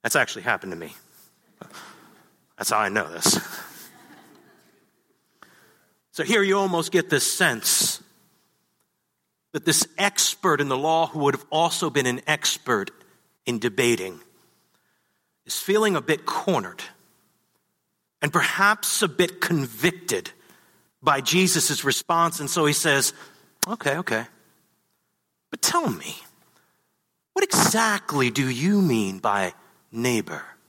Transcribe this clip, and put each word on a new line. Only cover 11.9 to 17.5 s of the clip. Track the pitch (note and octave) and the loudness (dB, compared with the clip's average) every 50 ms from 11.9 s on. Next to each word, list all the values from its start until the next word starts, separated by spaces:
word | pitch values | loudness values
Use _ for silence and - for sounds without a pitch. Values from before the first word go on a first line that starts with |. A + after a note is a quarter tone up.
| C3 D3 B2+ | 0 0 0
an | B2+ B2 B2+ - - | 0 -2 -2 -2 -2
expert | D3+ D3 - - - - - B2 A#2+ G#2 G2 - - _ - _ _ _ _ _ _ _ _ - | -2 0 0 -2 -4 -4 -2 0 0 0 0 -4 -12 _ -20 _ _ _ _ _ _ _ _ -4
in | A#2+ A2+ | -4 -2
debating, | G#2 B2 G2+ C3 C3 A#2+ A#2 G#2 F#2 F#2+ F2+ D#2 - _ _ _ _ _ _ _ _ _ _ _ _ _ _ _ _ _ _ _ _ _ _ _ _ | -2 -4 0 2 2 2 2 0 -2 -8 -10 -14 -20 _ _ _ _ _ _ _ _ _ _ _ _ _ _ _ _ _ _ _ _ _ _ _ _
is | - - - | -10 -10 -8
feeling | - - G3 G#3+ A3 G#3+ F#3+ D#3 | -2 0 2 2 4 2 2 0
a | |
bit | B2 D3+ D#3 C#3+ - | 0 0 -2 -2 -2
cornered | - - - - - F3+ C3+ G2+ F2+ - - - - - _ _ _ _ _ _ _ _ _ _ _ | -6 -6 -4 0 0 0 0 0 -4 -12 -14 -16 -16 -18 _ _ _ _ _ _ _ _ _ _ _